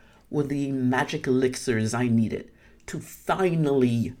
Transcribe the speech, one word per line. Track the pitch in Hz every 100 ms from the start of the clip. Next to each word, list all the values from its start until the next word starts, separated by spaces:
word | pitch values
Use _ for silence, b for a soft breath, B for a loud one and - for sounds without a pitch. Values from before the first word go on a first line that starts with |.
| b b b
were | 151
the | 135 143 139
magic | 135 127 127 143 156 139
elixirs | 127 131 127 - 110 110
I | 117 123
needed | 113 110 - - b b b b
to | 160
finally | - - - 165 185 165 143 139 123 117 98 -